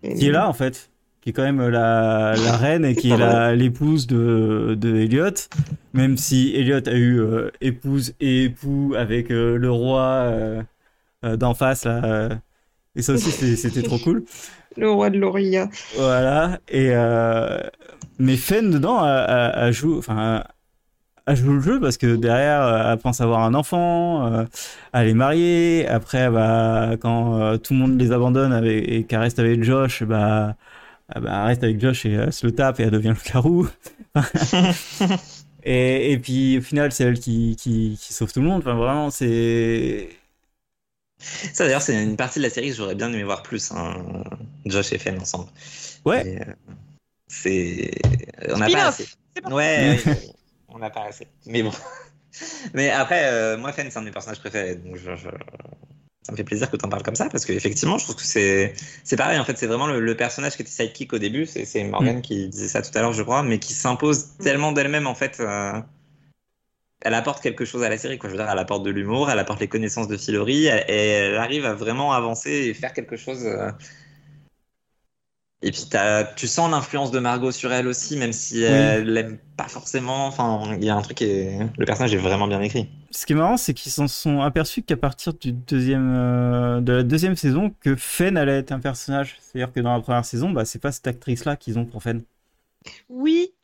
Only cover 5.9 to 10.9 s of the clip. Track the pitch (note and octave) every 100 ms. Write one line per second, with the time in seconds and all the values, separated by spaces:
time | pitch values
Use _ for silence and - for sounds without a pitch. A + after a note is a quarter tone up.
5.9 | C3 C3 B2+ - C3 C3 - B2+ C#3 C3
6.9 | B2 A#2+ B2 A2 A2+ - - C3 B2 C3+
7.9 | C#3 B2+ - C#3 B2+ C3 B2 C#3 C#3 C#3
8.9 | B2 A2+ A#2 A#2+ A#2 A#2 A#2+ B2 A#2+ B2
9.9 | C3 C3 C3 B2 A2+ A2 A2 A2 _ _